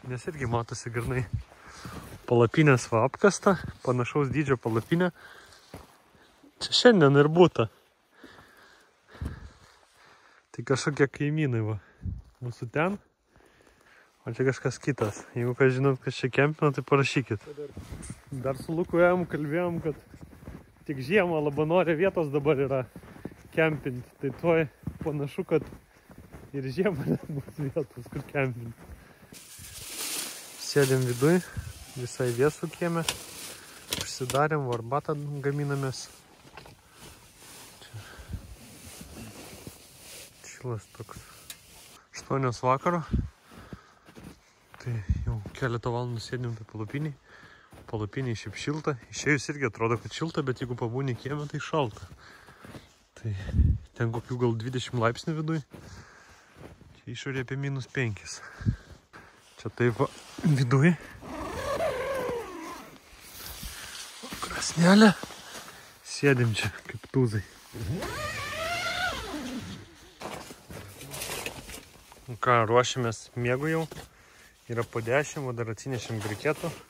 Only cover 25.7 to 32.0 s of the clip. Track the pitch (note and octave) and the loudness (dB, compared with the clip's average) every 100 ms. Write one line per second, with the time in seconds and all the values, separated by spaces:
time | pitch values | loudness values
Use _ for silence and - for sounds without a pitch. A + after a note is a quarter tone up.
25.7 | - _ - _ - - - - C#3 C3+ | -16 _ -20 _ -20 -20 -20 -10 -8 -6
26.7 | C3 G3 D3+ C#3 - - D3 - - C#3 | 0 0 0 0 -2 -2 -8 -8 -6 -4
27.7 | E3 C#3 - A#2+ D#3 - D3 C3+ A#2 A#2 | -2 -4 -8 -10 -10 -6 -2 -2 -2 -10
28.7 | - - - - - - - - - - | -14 -18 -18 -20 -20 -20 -20 -20 -18 -16
29.7 | - - - - - - - - - - | -14 -12 -8 -6 -6 -8 -10 -16 -12 0
30.7 | D3 C3+ C3 B2+ B2 C#3+ F3+ - - - | 4 4 4 2 2 4 4 2 -10 -10
31.7 | - - - | -14 -14 -10